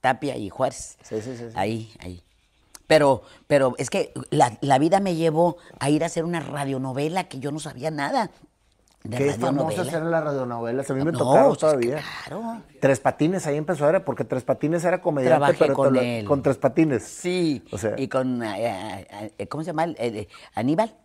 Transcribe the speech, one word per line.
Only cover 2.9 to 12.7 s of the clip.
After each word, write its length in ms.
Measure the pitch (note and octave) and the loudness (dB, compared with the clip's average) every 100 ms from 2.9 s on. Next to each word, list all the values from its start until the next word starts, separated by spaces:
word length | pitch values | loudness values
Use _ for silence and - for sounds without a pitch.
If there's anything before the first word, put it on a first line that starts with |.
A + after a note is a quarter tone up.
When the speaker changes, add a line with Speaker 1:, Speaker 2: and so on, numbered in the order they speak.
| D#3 D3 B2 - - _ | 6 6 2 -2 -20 _
Speaker 1:
pero 300 | C#3+ C3 B2 | 2 4 0
es 140 | C3 | -4
que 200 | G3 E3 - - | -2 -4 -6 -6
la, 260 | D3 B2+ G#2+ | 2 2 2
la 180 | C#3 C#3 | 2 4
vida 200 | D#3 F#3+ | 6 4
me 140 | G3 E3 | 2 0
llevó 420 | E3 D#3 F3 E3+ - - | 0 4 2 2 -14 -6
a 120 | C#3 | 0
ir 100 | D3+ | 2
a 40 | E3 | 0
hacer 180 | E3+ E3 | -2 -4
una 140 | E3+ | -4
radionovela 880 | B2+ C#3+ C#3 C3+ C3 C3 D3+ F3+ E3+ | -6 -6 -4 -4 -4 -2 -2 -2 -6
que 120 | C3+ | -8
yo 120 | C3+ | -6
no 80 | D3+ | -6
sabía 320 | D3 B2+ C#3+ | -10 -8 -6
nada 400 | D3+ C#3+ C4 G#3 _ _ _ _ _ _ _ | -4 -2 -2 -2 _ _ _ _ _ _ _
de 140 | - A#2+ | -10 -2
Speaker 2:
Qué 160 | C#3 | 0
famosa 440 | A2+ C3 C#3 - - | 0 0 0 0 -2
Speaker 1:
radionovela. 140 | F3+ | -2
Speaker 2:
eran 200 | E3 D#3+ | -2 -2
las 120 | E3 | -2
radionovelas, 640 | D3+ C#3+ B2+ A#2+ A#2 B2 C3+ | -2 -4 -4 -4 -4 -4 -2
a 40 | C3+ | -2
mí 80 | |
me 80 | D3 | -2
Speaker 1:
No, 80 | D#3 | 0
Speaker 2:
tocaron 300 | B2+ C3+ C#3 | 4 6 6
Speaker 1:
pues, 100 | D3+ | 4
Speaker 2:
todavía. 420 | D#3 C#3+ A#2 D3 C#3 - - | 2 4 2 -2 -6 -12 -10
Speaker 1:
claro. 360 | E3+ A3+ A3+ - | -10 -8 -10 -14